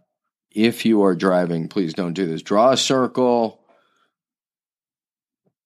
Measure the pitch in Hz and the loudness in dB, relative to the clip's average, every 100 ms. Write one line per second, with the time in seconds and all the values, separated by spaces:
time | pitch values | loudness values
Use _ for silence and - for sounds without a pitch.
0 | _ _ _ _ _ 107 113 117 117 107 | _ _ _ _ _ 0 0 0 2 4
1 | 98 85 98 90 87 85 80 - 87 78 | 4 2 2 2 0 -2 -4 -4 -6 -4
2 | 87 82 90 80 - 101 123 127 - 135 | -6 -4 -4 -6 -4 2 2 2 0 0
3 | 123 - 127 120 113 - _ _ _ _ | -2 0 0 0 -2 -6 _ _ _ _
4 | _ _ _ _ _ _ _ _ _ _ | _ _ _ _ _ _ _ _ _ _
5 | _ _ _ _ _ _ | _ _ _ _ _ _